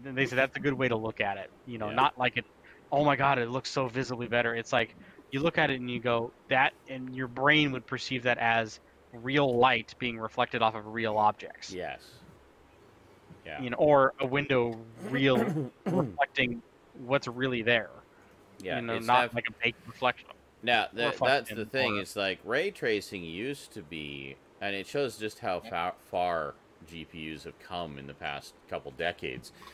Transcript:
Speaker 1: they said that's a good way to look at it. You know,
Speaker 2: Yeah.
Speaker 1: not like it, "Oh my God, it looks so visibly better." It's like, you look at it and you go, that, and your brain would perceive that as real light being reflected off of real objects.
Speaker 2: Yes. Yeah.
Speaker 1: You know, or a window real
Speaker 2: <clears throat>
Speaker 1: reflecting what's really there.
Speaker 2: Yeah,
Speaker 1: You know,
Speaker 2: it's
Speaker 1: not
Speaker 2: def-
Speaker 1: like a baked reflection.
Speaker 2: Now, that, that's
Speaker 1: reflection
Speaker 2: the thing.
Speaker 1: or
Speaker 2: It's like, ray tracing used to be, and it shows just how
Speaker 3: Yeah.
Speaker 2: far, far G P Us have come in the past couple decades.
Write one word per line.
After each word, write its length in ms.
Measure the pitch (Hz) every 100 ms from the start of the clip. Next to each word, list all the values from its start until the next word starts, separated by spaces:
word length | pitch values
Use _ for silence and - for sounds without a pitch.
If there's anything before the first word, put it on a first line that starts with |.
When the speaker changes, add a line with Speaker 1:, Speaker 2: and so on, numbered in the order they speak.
Speaker 1:
they 240 | 135 131 135
said 100 | 123
that's 180 | 135 -
a 40 |
good 140 | 143
way 140 | 131 131
to 80 | 113
look 240 | 110 -
at 180 | 101 98
it. 120 | 92 - -
You 120 | 117
know, 100 | 107
Speaker 2:
Yeah. 60 |
Speaker 1:
not 240 | 117 143 -
like 180 | 123 123
it, 80 | - _ - - -
"Oh 120 | 143
my 120 | 147 135
God, 220 | 139 135
it 100 | 117
looks 220 | 131 -
so 180 | 147 127
visibly 380 | 120 123 120 120
better." 260 | 120 117
It's 180 | 117 -
like, 220 | 127 110 - - - -
you 100 | 135
look 160 | 165 165
at 140 | 147
it 100 | 131
and 100 | 123
you 80 | 123
go, 320 | 120 117 117 - -
that, 260 | 131 147 - -
and 260 | 131 127 131
your 120 | 131
brain 440 | 123 139 151 147
would 140 | 127 -
perceive 380 | 127 - 127
that 140 | 123 120
as 420 | 117 117 110 - - _ _
real 440 | 117 120 143 143 120
light 380 | 127 120 110 -
being 200 | 123 113
reflected 420 | 110 - 120 123
off 120 | 113
of 120 | 110 107
real 240 | 113 113 107
objects. 560 | 107 104 - - -
Speaker 2:
Yes. 320 | 92 80 65 - - - - - _ - - - - - - - -
Yeah. 160 | - 151
Speaker 1:
You 80 | -
know, 60 | -
or 340 | 156 143 135 -
a 60 | 139
window 520 | 139 143 131 120 113 - - -
real 640 | 135 135 127 208 156 123 -
Speaker 2:
<clears throat> 60 | -
Speaker 1:
reflecting 760 | 170 135 92 139 - 123 117 - _ _ -
what's 240 | 123 139 -
really 340 | 120 131 123
there. 280 | 110 120 98 - - - - - - -
Speaker 2:
Yeah, 180 | 92 82
Speaker 1:
You 60 | 117
know, 80 | 113
Speaker 2:
it's 100 | 113
Speaker 1:
not 160 | 123 120
Speaker 2:
def- 80 |
Speaker 1:
like 140 | 117 117
a 40 | -
baked 220 | 117 - -
reflection. 420 | - 123 - - - _ _
Speaker 2:
Now, 200 | 113 117 101
that, 20 |
that's 260 | 101 117 -
Speaker 1:
reflection 380 | 127 139 113 110
Speaker 2:
the 80 | 110
thing. 320 | 131 127 104
Speaker 1:
or 20 |
Speaker 2:
It's 160 | 92 104
like, 240 | 95 92
ray 260 | 92 127 196
tracing 520 | 202 131 104 - 101
used 500 | 82 87 123 143 -
to 100 | 110
be, 540 | 78 80 73 71 67 - _ -
and 140 | 101
it 120 | 98 95
shows 320 | 143 135 107
just 220 | 107 -
how 200 | 110 90
Speaker 3:
Yeah. 60 | -
Speaker 2:
far, 240 | 87 87 - -
far 440 | 92 90 85 73 - _ - 78
G 160 | 82
P 280 | 78 82 78
Us 100 | 76
have 140 | 82 -
come 400 | - 90 82 69
in 80 | 69
the 80 |
past 400 | 71 80 71 - - -
couple 220 | 82 73
decades. 600 | 65 82 - 76 62 - - -